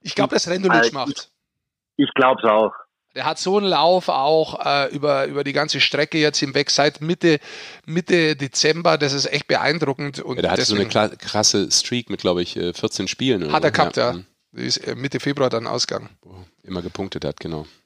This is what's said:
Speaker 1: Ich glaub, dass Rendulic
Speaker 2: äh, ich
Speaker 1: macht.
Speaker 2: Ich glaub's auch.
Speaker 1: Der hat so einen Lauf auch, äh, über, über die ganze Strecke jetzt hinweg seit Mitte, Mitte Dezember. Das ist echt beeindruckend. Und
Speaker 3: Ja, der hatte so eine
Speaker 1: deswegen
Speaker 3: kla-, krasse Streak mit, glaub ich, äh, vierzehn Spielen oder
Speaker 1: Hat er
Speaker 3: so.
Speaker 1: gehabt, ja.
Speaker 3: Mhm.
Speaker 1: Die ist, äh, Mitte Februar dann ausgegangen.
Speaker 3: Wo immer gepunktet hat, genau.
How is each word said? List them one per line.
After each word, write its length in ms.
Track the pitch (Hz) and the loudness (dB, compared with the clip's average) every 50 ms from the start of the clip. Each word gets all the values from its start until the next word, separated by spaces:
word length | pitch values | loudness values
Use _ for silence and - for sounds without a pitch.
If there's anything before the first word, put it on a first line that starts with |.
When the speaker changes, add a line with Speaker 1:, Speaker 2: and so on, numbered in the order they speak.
Speaker 1:
Ich 140 | _ 196 - | _ -6 -2
glaub, 140 | - 202 269 | -2 0 0
dass 180 | - - - | 0 -2 0
Rendulic 360 | 170 175 190 190 185 - - 117 | 0 -4 0 2 2 4 4 2
Speaker 2:
äh, 40 | |
ich 60 | 117 - | 2 0
Speaker 1:
macht. 380 | 139 123 139 139 - - _ _ _ _ _ _ _ _ _ _ _ _ _ _ | -2 -6 -6 -6 -8 -12 _ _ _ _ _ _ _ _ _ _ _ _ _ _
Speaker 2:
Ich 120 | - 139 - - | 0 0 0 4
glaub's 320 | - 131 131 131 - 113 | 4 4 4 4 4 2
auch. 260 | 113 107 110 110 98 - - - _ _ _ _ _ _ | 4 4 4 4 2 -2 -8 -20 _ _ _ _ _ _
Speaker 1:
Der 120 | 131 127 | -4 -4
hat 140 | 151 160 - | -4 -4 -2
so 180 | - 185 196 | -2 0 0
einen 100 | 208 202 | 2 2
Lauf 400 | 190 170 143 151 170 185 185 170 | 2 2 4 4 4 4 4 2
auch, 580 | - 165 139 135 147 160 160 156 - - - - | 0 0 2 2 4 4 4 2 0 -4 -4 -2
äh, 280 | 147 143 143 139 - 139 | 0 2 2 0 -2 -4
über, 300 | 143 139 147 143 135 139 | -2 0 0 2 0 0
über 180 | 147 143 143 139 | -2 -2 -4 -4
die 80 | 139 135 | -2 0
ganze 260 | 143 147 156 - 139 | -2 0 0 0 0
Strecke 360 | - - - 139 156 - - | 0 2 2 0 0 0 2
jetzt 200 | 160 151 151 147 | 2 2 2 2
hinweg 320 | - 156 139 127 143 143 - | 0 -2 0 0 0 0 2
seit 320 | - - 139 151 143 - | 2 2 2 2 0 -2
Mitte, 380 | 151 160 180 - - 170 156 147 - - - - - - - - _ | -4 -4 -2 2 4 4 4 4 0 -12 -16 -16 -16 -16 -18 -18 _
Mitte 500 | - 156 175 175 - 180 175 160 156 156 | -4 -4 -4 0 2 2 2 4 2 0
Dezember. 600 | 139 143 131 - - - 151 156 170 165 170 160 | -2 -6 -6 -2 0 2 2 0 2 2 2 2
Das 140 | 151 147 147 | 4 2 -2
ist 140 | 139 139 135 | 0 -2 -2
echt 220 | 165 - 143 - | -2 -2 -4 0
beeindruckend. 720 | - 135 107 85 135 151 170 - 135 135 - 147 143 139 - | 0 0 0 2 0 0 0 -2 -2 -2 -4 -6 -8 -8 -10
Und 160 | - - 127 | -8 -6 -4
Speaker 3:
Ja, 60 | 120 - | -2 0
der 80 | 85 | 2
hatte 120 | 90 - 131 | 2 2 2
so 100 | - 107 | 2 2
eine 100 | 101 95 | 0 0
Speaker 1:
deswegen 260 | 110 107 110 107 104 - | 2 2 2 2 2 -2
Speaker 3:
kla-, 40 | |
krasse 520 | - - - - 104 107 - - 104 95 - | -10 -12 -2 0 2 2 4 2 2 2 2
Streak 380 | - - - - 123 123 117 - | 0 0 0 0 -4 -4 -4 -6
mit, 120 | 98 - | -8 -2
glaub 160 | - 95 87 | 0 0 2
ich, 180 | 90 90 - - | 2 0 -4 -4
äh, 180 | 92 87 87 87 | -4 -4 -4 -4
vierzehn 340 | - - 110 - - 98 - | -4 -4 -4 -2 -4 -4 -6
Spielen 340 | - - 123 135 123 95 82 | -4 -2 0 0 2 0 0
oder 80 | 76 - | 0 0
Speaker 1:
Hat 100 | 156 156 | 2 2
er 40 | 151 | 2
Speaker 3:
so. 20 | 110 | 4
Speaker 1:
gehabt, 240 | - 151 - - | 2 2 2 2
ja. 160 | 131 120 120 123 | 0 0 0 -2
Speaker 3:
Mhm. 120 | 90 90 _ _ _ _ _ _ | -6 -12 _ _ _ _ _ _
Speaker 1:
Die 120 | 120 123 | -8 -4
ist, 120 | 127 123 | -4 -4
äh, 180 | - - - 123 | -4 -4 -8 -8
Mitte 240 | - 127 135 - 131 | -6 -8 -6 -6 -4
Februar 300 | - 143 139 143 135 127 | -4 -4 0 0 0 0
dann 180 | 117 113 117 | 0 -2 -4
ausgegangen. 420 | - 117 123 - - - - - - _ _ | -4 -4 -4 -4 -4 -4 -8 -8 -12 _ _
Speaker 3:
Wo 140 | _ - 92 92 92 _ _ _ _ | _ -20 -20 -20 -20 _ _ _ _
immer 180 | - 92 92 | -8 -8 -6
gepunktet 440 | 85 90 - - 98 95 - - - | -6 -6 -8 -8 -8 -8 -6 -6 -6
hat, 140 | 73 71 - | -6 -6 -6
genau. 240 | - 82 80 76 76 - _ _ _ | -8 -8 -8 -8 -10 -12 _ _ _